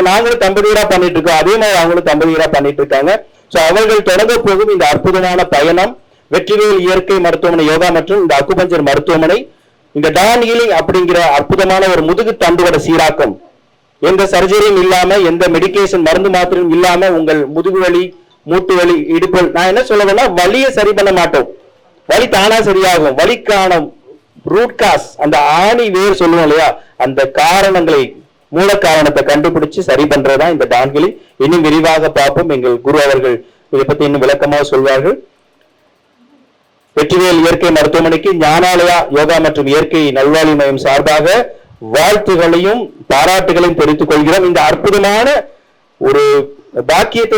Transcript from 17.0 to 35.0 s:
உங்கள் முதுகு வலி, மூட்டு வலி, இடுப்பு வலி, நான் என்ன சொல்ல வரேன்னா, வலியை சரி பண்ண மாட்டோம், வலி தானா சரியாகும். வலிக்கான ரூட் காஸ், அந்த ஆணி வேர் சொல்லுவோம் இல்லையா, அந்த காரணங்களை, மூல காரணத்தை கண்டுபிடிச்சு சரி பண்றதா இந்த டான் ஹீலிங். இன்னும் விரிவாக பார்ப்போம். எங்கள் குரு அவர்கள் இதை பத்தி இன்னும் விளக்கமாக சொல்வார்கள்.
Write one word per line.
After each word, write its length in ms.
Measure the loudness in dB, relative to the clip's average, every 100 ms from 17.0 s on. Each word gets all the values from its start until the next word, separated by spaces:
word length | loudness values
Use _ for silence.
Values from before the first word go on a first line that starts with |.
| 0 0
உங்கள் 220 | 0 -2 -2 -4
முதுகு 240 | -2 -2 0
வலி, 180 | -2 -4 -10 _ _ -4
மூட்டு 300 | -4 -2 0
வலி, 220 | 0 0 -2 -2
இடுப்பு 220 | 0 0
வலி, 120 | -2 0
நான் 140 | 0
என்ன 120 | 0
சொல்ல 200 | 0 0
வரேன்னா, 240 | 2 0 0
வலியை 360 | 0 0 0 0
சரி 220 | 0 0 0
பண்ண 140 | 0 0
மாட்டோம், 300 | 0 -2 -4 -10 _ _ _ _ -4
வலி 180 | -2 0 0
தானா 240 | 2 0 0
சரியாகும். 500 | 0 0 2 0 0
வலிக்கான 600 | 0 -2 -2 0 2 0 -2 -12 -20 -20 _ -16 -4
ரூட் 240 | -2 -2 0
காஸ், 260 | 0 0 -4 -4
அந்த 140 | 0 2 2 2
ஆணி 240 | 2 2 0
வேர் 300 | 0 0 2
சொல்லுவோம் 260 | 2 2 2
இல்லையா, 220 | 2 0 -2 -12 _ -4
அந்த 160 | -2 -2 0
காரணங்களை, 600 | 2 2 2 2 2 0 -2 -8 _ _ _
மூல 180 | -2 0 2
காரணத்தை 440 | 2 2 2 0
கண்டுபிடிச்சு 560 | 0 0 0 -2 -4 -4 -2
சரி 180 | 0 0
பண்றதா 340 | 0 0 0 0
இந்த 140 | 0 0
டான் 240 | 0 0
ஹீலிங். 240 | 0 -2 -4 -18 _ 0
இன்னும் 200 | 0 2
விரிவாக 420 | 2 2 2 0
பார்ப்போம். 420 | 0 0 0 -2 -2
எங்கள் 220 | -2 -2
குரு 180 | 0 0
அவர்கள் 320 | 2 0 0 -4 -8 _ _
இதை 100 | -4 -2
பத்தி 140 | -2 -2
இன்னும் 160 | 0
விளக்கமாக 420 | 0 0 0 -2 0
சொல்வார்கள். 480 | 0 2 0